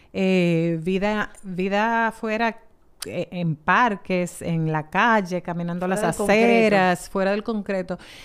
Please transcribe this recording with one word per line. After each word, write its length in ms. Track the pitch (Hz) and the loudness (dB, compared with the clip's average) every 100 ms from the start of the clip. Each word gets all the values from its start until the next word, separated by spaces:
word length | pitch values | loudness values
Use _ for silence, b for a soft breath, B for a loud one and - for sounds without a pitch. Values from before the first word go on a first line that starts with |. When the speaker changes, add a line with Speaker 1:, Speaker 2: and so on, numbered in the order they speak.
| b | b
Speaker 1:
Eh, 640 | 190 190 185 175 165 170 165 | -2 2 4 4 2 0 -2
vida, 500 | 165 190 208 214 - - | -2 -2 0 -2 -4 -10
vida 640 | 196 175 190 202 226 226 226 | -10 -4 -2 0 2 2 0
afuera, 520 | 220 220 220 233 220 - _ _ _ - | -2 -4 -2 -2 -4 -16 _ _ _ -8
eh, 220 | 107 - | -8 -6
en 240 | 180 170 151 | -4 -4 -2
parques, 840 | - 196 247 196 - 180 175 - | 2 4 2 0 -2 -2 -2 -6
en 300 | - 165 156 | -4 -2 0
la 180 | 156 151 | -2 -2
calle, 520 | 185 233 220 180 180 | 0 2 2 0 -6
caminando 440 | 180 170 170 175 185 | -6 -6 -6 -4 -2
Speaker 2:
Fuera 160 | 190 | 0
Speaker 1:
las 160 | 175 - | -2 0
Speaker 2:
del 0 | 202 | 2
concreto. 140 | 220 | 4
Speaker 1:
aceras, 640 | 233 233 214 202 185 175 - | 6 4 4 4 2 0 -4
fuera 220 | 196 190 | -2 0
del 120 | 208 | -2
concreto. 540 | 214 214 190 190 185 180 B B | -4 -6 -4 -6 -4 -10 B B